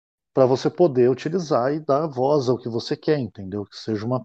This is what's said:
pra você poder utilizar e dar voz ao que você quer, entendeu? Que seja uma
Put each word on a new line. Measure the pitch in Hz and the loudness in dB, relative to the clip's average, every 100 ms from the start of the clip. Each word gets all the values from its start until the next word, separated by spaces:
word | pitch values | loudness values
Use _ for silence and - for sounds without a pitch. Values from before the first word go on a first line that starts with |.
| _ _ _ | _ _ _
pra | - 131 | 2 4
você | 131 156 | 4 0
poder | - 180 127 123 | 2 2 4 2
utilizar | 131 - 185 156 139 127 | 2 -2 -4 0 0 0
e | 156 | -2
dar | 156 139 160 | -2 -2 -2
voz | 123 131 151 123 | -2 0 2 2
ao | 123 | -2
que | 120 | -2
você | 113 - 147 | -6 -6 -6
quer, | - 151 | -2 -2
entendeu? | 110 - 95 101 101 | -2 -8 -10 -8 -10
Que | - | -12
seja | - 107 110 | -6 -4 -2
uma | 127 | -4